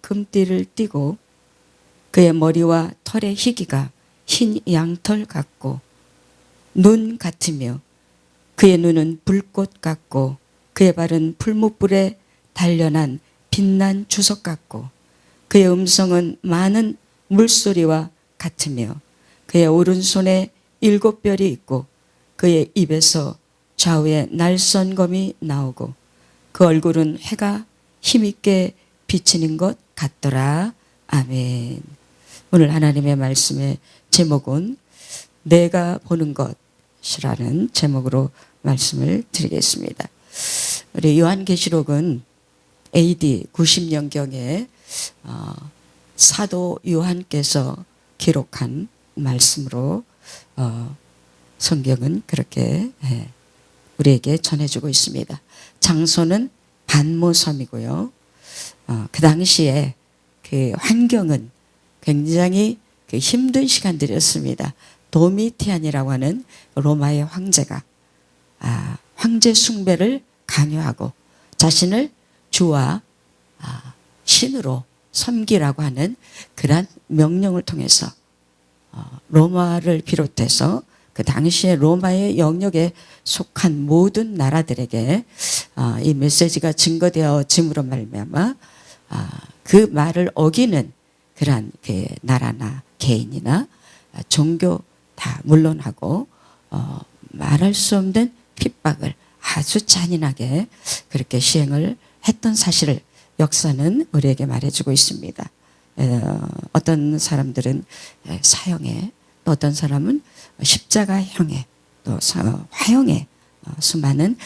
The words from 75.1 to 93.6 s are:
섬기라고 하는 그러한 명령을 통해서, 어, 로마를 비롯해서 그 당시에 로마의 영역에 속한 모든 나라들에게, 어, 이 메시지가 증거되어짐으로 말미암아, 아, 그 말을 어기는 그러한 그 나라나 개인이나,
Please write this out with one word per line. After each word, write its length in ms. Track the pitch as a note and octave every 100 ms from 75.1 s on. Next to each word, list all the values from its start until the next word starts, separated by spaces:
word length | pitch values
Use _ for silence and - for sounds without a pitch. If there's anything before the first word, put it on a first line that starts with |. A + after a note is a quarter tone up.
섬기라고 720 | - - A#3 G#3+ G3+ C#3+ C3+
하는 340 | D3 B2+ F3 B3+ - - - -
그러한 320 | C#3 D#3 F#3+ _ -
명령을 560 | D#3 D#3 F3+ G3 F3
통해서, 440 | - D#2+ C2 - - - _ _ _ _ _ _ _
어, 100 | A#2 B2+ C3 -
로마를 720 | D#3 E3+ F3+ F3 E3+ E3+ D#3+
비롯해서 800 | - D#3+ D3 - A#2+ - D3+ E4+ - _ _
그 100 | -
당시에 520 | - C3 D#3+ - F#3 D#3
로마의 640 | D3+ F3+ F#3 F#3 G3+ -
영역에 560 | D#3 F3 G3 E3 E3+ - - - -
속한 600 | - - - F3+ C#3+ C#3+
모든 500 | D#3+ G3 G#3 A3+ F#3+
나라들에게, 920 | C3+ D#3+ D#3+ B2+ B2 A2+ A#2+ G3 - - - - - -
어, 220 | A#2+ A2
이 120 | C#3+
메시지가 580 | C#3 D3 - E3+ E3 D#3+
증거되어짐으로 1120 | D#3+ E3 E3 F3+ D#3+ D#3 D3 C#3 - E3 D3
말미암아, 720 | B2+ B2+ G#2+ G#2+ G#2 D3 A3 C4+ - _ - - -
아, 200 | - - - - -
그 260 | - G3 G#3+
말을 400 | D3 D#3 E3+ F3+
어기는 600 | - D#3 D#3+ B3 D#3 G2+ - _ _ _ -
그러한 380 | D3 A#2+ G#2 -
그 220 | - F#2+ - -
나라나 640 | A#2+ B2+ A#2+ A#2 A2 C3+ - -
개인이나, 680 | C3 A2 A2+ C3+ A#2+ E3+